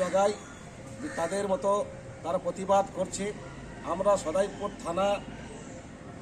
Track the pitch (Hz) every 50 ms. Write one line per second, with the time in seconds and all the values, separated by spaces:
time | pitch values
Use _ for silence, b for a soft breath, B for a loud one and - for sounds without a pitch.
0 | 185 175 175 190 196 208 208 - - - - - - - - - - - - -
1 | - 151 - - 165 170 190 202 202 190 190 180 - 196 202 208 190 - - -
2 | - - - - - 156 175 185 - 170 170 - 190 185 196 196 190 - - 175
3 | 185 185 - 190 196 208 202 - - - - - - - - - - 139 165 185
4 | 190 202 202 185 - 156 160 185 202 196 - - - 202 - - - 156 170 180
5 | 196 202 202 196 - - - - - - - - - - - - - - - -
6 | - - - -